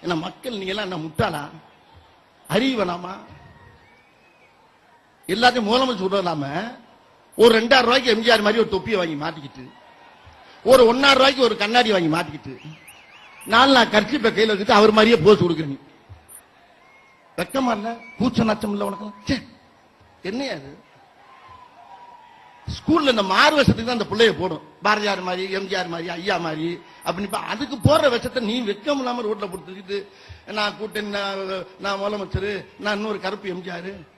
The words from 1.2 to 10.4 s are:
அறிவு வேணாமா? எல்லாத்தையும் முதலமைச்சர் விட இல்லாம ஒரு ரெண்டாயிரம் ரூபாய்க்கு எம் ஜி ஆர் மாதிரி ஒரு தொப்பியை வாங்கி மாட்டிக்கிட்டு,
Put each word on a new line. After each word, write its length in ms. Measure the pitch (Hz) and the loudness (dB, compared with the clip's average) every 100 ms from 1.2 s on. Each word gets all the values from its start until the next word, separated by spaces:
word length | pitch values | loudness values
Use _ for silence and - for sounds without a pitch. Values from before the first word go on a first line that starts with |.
| 220 156 147 160 _ _ _ _ _ _ _ _ _ | -4 -4 -12 -18 _ _ _ _ _ _ _ _ _
அறிவு 380 | 185 262 247 185 | -2 -2 -2 -4
வேணாமா? 320 | 175 175 202 214 - - - - _ _ _ _ _ _ _ _ _ _ _ _ _ _ _ - | -4 -10 -16 -18 -20 -20 -20 -20 _ _ _ _ _ _ _ _ _ _ _ _ _ _ _ -6
எல்லாத்தையும் 400 | 190 240 240 208 | 2 2 2 0
முதலமைச்சர் 340 | 240 262 220 | 0 0 -2
விட 160 | 190 196 | -2 -2
இல்லாம 560 | 175 160 139 151 226 254 _ _ _ _ _ - | -2 -4 -6 -6 -8 -14 _ _ _ _ _ 4
ஒரு 260 | 233 220 | 6 6
ரெண்டாயிரம் 220 | 226 269 | 4 4
ரூபாய்க்கு 280 | 233 262 247 | 4 2 2
எம் 100 | 220 | 0
ஜி 100 | 226 | 4
ஆர் 100 | 220 | 4
மாதிரி 180 | 208 220 | 4 2
ஒரு 100 | 220 | 0
தொப்பியை 300 | 196 - 208 | -2 -2 -4
வாங்கி 260 | 170 147 156 | -2 -4 -8
மாட்டிக்கிட்டு, 460 | 160 143 - 127 - - _ - _ - - | -10 -16 -18 -20 -20 -20 _ -20 _ -20 -20